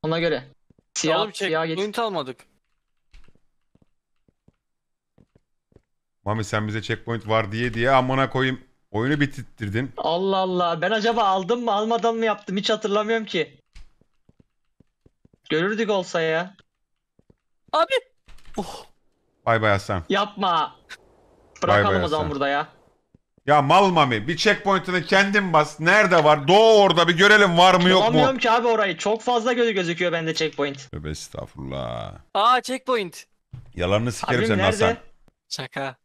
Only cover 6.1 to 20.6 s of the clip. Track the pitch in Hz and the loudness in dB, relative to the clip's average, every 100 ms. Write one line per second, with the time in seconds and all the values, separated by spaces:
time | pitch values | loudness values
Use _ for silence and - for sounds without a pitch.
6.1 | _ 98 107 107 110 107 110 104 113 - | _ -6 -6 -4 -4 -4 -6 -6 -8 -6
7.1 | 117 104 110 107 113 120 110 120 135 127 | -8 -2 -2 0 -4 -4 -2 2 2 2
8.1 | 131 131 131 131 127 - _ _ 104 123 | -2 -2 -2 -4 -4 -12 _ _ -4 -2
9.1 | 147 143 - 117 _ 104 104 135 - - | -2 -2 -4 -18 _ -6 -4 -6 -6 -4
10.1 | 170 196 190 185 180 175 170 180 220 214 | -2 -2 -2 -2 -2 -2 -2 -2 0 0
11.1 | 233 202 190 180 240 233 202 220 233 233 | 0 0 0 -2 -2 0 -2 0 0 0
12.1 | 226 226 208 - 190 208 214 214 202 214 | 0 -2 -4 -4 -6 -2 -2 0 -2 0
13.1 | 226 214 180 147 _ _ - - _ _ | -4 -4 -6 -6 _ _ -20 -20 _ _
14.1 | _ _ _ _ _ _ _ _ _ _ | _ _ _ _ _ _ _ _ _ _
15.1 | _ _ _ _ 156 185 214 214 202 180 | _ _ _ _ -2 -2 -2 -2 -2 -2
16.1 | 175 160 160 180 _ _ _ _ _ _ | -4 -2 -2 -6 _ _ _ _ _ _
17.1 | _ _ _ _ _ _ 302 339 523 - | _ _ _ _ _ _ -2 0 -2 -6
18.1 | _ _ - - - 185 - - _ _ | _ _ -20 -14 -12 -12 -14 -20 _ _
19.1 | _ _ _ - 113 107 98 - 95 85 | _ _ _ -2 0 2 0 -2 -6 -2
20.1 | 196 202 - 190 165 | -2 -2 -4 -2 0